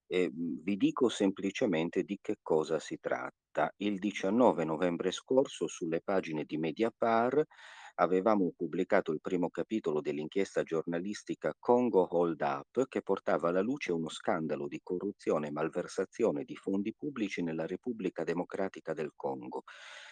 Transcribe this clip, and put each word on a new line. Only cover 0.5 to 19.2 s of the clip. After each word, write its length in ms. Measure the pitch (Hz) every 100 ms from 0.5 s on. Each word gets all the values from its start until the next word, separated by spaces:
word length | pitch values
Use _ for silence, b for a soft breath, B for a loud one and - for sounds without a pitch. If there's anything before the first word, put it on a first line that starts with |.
| 71
vi 120 | 82 101
dico 300 | 147 151 117
semplicemente 960 | - 98 95 95 - 123 80 82 98
di 140 | 82 101
che 160 | - 104
cosa 380 | - 80 76 78
si 180 | - 78
tratta. 720 | - 64 65 - _ - 78 -
Il 220 | 104 98
diciannove 640 | 101 - 95 113 117 82 80
novembre 460 | 78 87 82 92
scorso 560 | - - 131 147 - 82
sulle 340 | - 85 85
pagine 420 | - 95 80 78 73
di 120 | 76
Mediapart 880 | 80 73 110 - 117 113 117 139 156 B B B B B
avevamo 580 | 85 92 104 104 87 -
pubblicato 560 | 82 82 92 98 -
il 80 | 78
primo 280 | - 90 85
capitolo 500 | - 82 110 85 76
dell'inchiesta 600 | 73 73 76 98 95 82
giornalistica 880 | 76 82 80 85 95 101 - 82 80 -
Congo 480 | - 123 123 101 85 85
Hold 260 | 85 76
Up, 460 | 73 69 - - 135
che 140 | 104
portava 480 | - 98 - 85 85
alla 120 | -
luce 300 | 110 143 -
uno 180 | 82 80
scandalo 580 | - - 90 78 73 71
di 120 | -
corruzione 680 | - 90 98 - - 85 73
e 40 |
malversazione 920 | 73 80 87 82 - 95 - 107 82 131
di 100 | -
fondi 380 | - 98 101 -
pubblici 460 | 147 135 101 -
nella 220 | 85 80 80
Repubblica 580 | 92 127 113 90 -
Democratica 720 | 82 87 85 95 95 - -
del 180 | 78 76
Congo, 480 | -